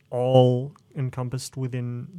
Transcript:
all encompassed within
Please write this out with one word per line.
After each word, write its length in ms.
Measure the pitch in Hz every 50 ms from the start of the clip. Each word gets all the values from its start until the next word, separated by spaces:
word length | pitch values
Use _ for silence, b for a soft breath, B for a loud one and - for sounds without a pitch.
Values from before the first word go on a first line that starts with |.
| _ _
all 600 | 123 123 123 127 131 127 127 127 123 123 135 147 - _ _ _ -
encompassed 600 | 151 131 127 - 131 127 120 135 131 - - -
within 500 | 135 131 123 123 123 120 120 120 120 127 175 190